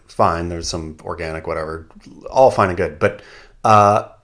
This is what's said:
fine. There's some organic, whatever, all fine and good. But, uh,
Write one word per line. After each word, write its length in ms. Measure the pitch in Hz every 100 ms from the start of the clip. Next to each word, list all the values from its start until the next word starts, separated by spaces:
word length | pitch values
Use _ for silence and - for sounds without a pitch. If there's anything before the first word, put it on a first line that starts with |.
| _
fine. 360 | - 101 85 85
There's 180 | 85 82
some 300 | 85 80 78
organic, 440 | - 85 82 80 80
whatever, 400 | 80 78 82 82 - - - -
all 220 | 107 131
fine 180 | - 98
and 80 | 87
good. 220 | 87 -
But, 220 | 104 - - - - _
uh, 440 | 117 107 101 107 - -